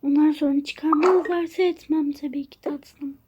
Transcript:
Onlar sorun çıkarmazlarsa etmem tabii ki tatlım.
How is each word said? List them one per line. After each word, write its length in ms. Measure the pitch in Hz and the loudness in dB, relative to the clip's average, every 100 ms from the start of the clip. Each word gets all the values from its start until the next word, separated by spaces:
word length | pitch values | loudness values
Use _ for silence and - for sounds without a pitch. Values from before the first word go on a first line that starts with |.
Onlar 300 | 277 285 302 | 0 4 4
sorun 280 | 294 294 277 | 2 0 0
çıkarmazlarsa 1000 | 285 - 311 302 349 370 320 349 330 - | -4 -4 0 2 4 4 2 -4 -4 0
etmem 480 | 370 339 - 311 285 | -2 -2 -4 -2 -2
tabii 340 | 285 294 285 277 | -6 -8 -10 -12
ki 160 | - | -12
tatlım. 560 | - 285 - _ 285 277 | -10 -10 -14 _ -14 -14